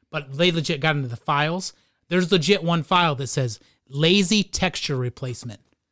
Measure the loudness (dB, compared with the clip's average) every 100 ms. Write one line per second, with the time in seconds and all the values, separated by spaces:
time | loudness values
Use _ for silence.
0 | _ -12 -8 0 2 2 -2 -2 0 0
1 | -4 -6 -2 0 0 -4 -8 -14 _ _
2 | -4 -2 2 2 2 0 2 -2 2 2
3 | 2 0 -4 -2 -4 -6 _ _ _ 0
4 | 4 4 4 2 0 -2 -2 -2 -4 -2
5 | -4 -6 -10 -10 -12 -16 _ _ _